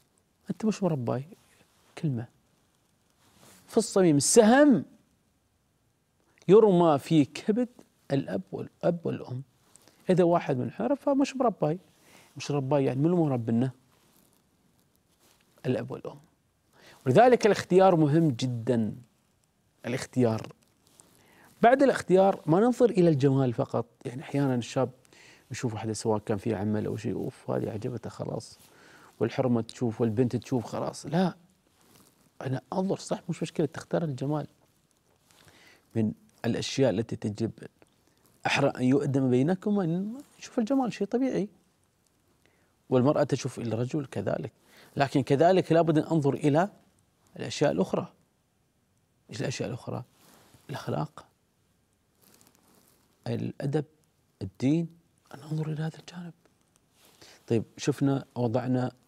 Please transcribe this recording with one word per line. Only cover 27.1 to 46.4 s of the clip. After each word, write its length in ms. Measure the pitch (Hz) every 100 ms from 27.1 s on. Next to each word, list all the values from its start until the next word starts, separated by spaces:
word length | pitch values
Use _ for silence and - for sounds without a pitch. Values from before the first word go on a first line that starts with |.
أوف 380 | - - - -
هذه 180 | 127 110
عجبته 400 | 104 127 120 -
خلاص، 500 | - - - - - - _ - - - _
والحرمة 420 | 120 - 131 117
تشوف 400 | 110 - 120 110
والبنت 340 | 117 107 123 117
تشوف 300 | - 131 110
خلاص، 400 | 113 127 - 147
لا. 300 | 160 185 - _ _ _ _ _ _ _ _ _ _
أنا 200 | 127 131 -
أنظر 240 | 190 190 165
صح 240 | - 180 -
مش 120 | 165
مشكلة 240 | 170 - 151
تختار 380 | - - 170
الجمال 440 | 165 131 139 151 143 _ _ _ _ _ _ _ _ _ - _ - _ _ 113
من 160 | 107 - _ _ 117
الأشياء 440 | 92 - - 131
التي 260 | 98 113 -
تجب 360 | 113 101 113 - - _ _ _ _ _ _ _ -
أحرى 240 | - 139
أن 140 | -
يؤدم 460 | 127 139 143 135 131
بينكم 500 | 123 143 185 214 202
أن 380 | 170 175 196 254 - _
نشوف 200 | - -
الجمال 340 | 214 269 247
شيء 140 | - 202
طبيعي، 420 | 240 262 254 202 - _ _ _ _ _ _ _ _ _ _ _ _ _
والمرأة 340 | 131 123 151
تشوف 360 | 143 139 131 -
إلى 140 | 113
الرجل 320 | 110 123 160 135
كذلك، 460 | 110 101 - - - _ - - -
لكن 280 | 139 147
كذلك 480 | 123 139 165 190 -
لابد 260 | 165 165 156
أن 60 |
أنظر 300 | - 165 139
إلى 360 | 131